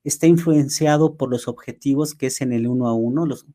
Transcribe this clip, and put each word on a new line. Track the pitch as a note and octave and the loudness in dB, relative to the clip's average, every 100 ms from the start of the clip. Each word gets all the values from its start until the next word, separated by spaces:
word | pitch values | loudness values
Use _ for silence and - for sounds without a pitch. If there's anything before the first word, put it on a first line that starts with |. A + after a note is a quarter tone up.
está | C#3+ - E3 | -8 0 4
influenciado | E3+ E3+ D3+ C#3 - D#3 D3+ D#3 D#3 | 4 4 2 2 0 2 4 2 0
por | B2+ | -4
los | A#2+ - | -4 -6
objetivos | A#2+ - A#2 C#3+ C#3 D3+ - | -10 -12 -8 -2 -2 -2 -4
que | C3 | -6
es | - | -4
en | B2+ | -4
el | A#2+ A#2 | -2 -2
uno | B2 B2 | -2 0
a | |
uno, | A2+ A2+ C3+ E3 | 0 -2 -2 -4
los, | B2 - | -6 -12